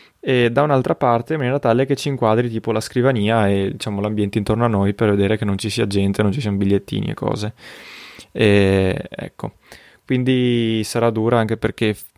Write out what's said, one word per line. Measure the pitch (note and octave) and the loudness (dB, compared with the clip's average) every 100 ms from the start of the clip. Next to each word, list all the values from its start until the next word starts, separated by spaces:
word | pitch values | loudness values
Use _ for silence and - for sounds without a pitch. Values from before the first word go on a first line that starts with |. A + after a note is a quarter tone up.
| - _ | -20 _
e | - B2+ A#2+ | 0 2 2
da | A#2+ | 2
un'altra | D3+ C3+ B2+ D#3 | 2 2 0 0
parte | B2+ A#2 A#2 | 2 2 0
in | D#3+ | -4
maniera | B2+ C#3 | -2 0
tale | C3 A#2 C3+ | 2 2 2
che | C#3 | -2
ci | D3 | -2
inquadri | C3+ A2+ A2 A#2+ | -2 2 2 0
tipo | A2+ A2+ | -4 -4
la | A2 | -4
scrivania | - B2 B2+ B2 G#2 A2+ G2+ | -2 0 2 2 2 2 2
e, | G2 G2 | 2 0
diciamo, | - A2 G2+ | -4 -6 -4
l'ambiente | G#2 G#2+ G2+ G#2+ | -2 -2 -2 -2
intorno | G2+ A2 A#2+ | -2 0 2
a | |
noi | G#2 G2 | 2 0
per | G2+ G#2+ | 2 0
vedere | G2+ G2 G#2+ | 2 2 0
che | G#2 | -2
non | F#2+ | -2
ci | G#2+ | -4
sia | A#2+ A2 | -2 -2
gente, | G2+ G2 G2 | 0 0 2
non | G#2+ | 0
ci | B2+ | 0
siano | G#2+ G2 | -2 -2
bigliettini | G2 G2 - G#2 G2+ | 0 0 -2 -6 -6
e | |
cose. | G#2+ G#2 A2 G#2 - - - - - - - - | -6 -4 -4 -6 -10 -20 -20 -20 -20 -20 -20 -14
E, | - A2 G2+ G2 G2 F#2+ - - | 0 4 4 4 4 2 -2 -6
ecco, | - - - G2+ - _ - - _ _ | -12 -14 -12 -12 -12 _ -20 -20 _ _
quindi | B2+ B2+ B2+ B2 A#2+ A2+ A2+ | -2 0 2 2 0 0 -2
sarà | G#2+ A#2+ A#2 | -2 0 0
dura | A2 A2+ A#2+ | 0 0 2
anche | A2 A2+ | 0 -2
perché | G#2+ - A2 | -2 0 -2
f-, | G#2 - | -2 -8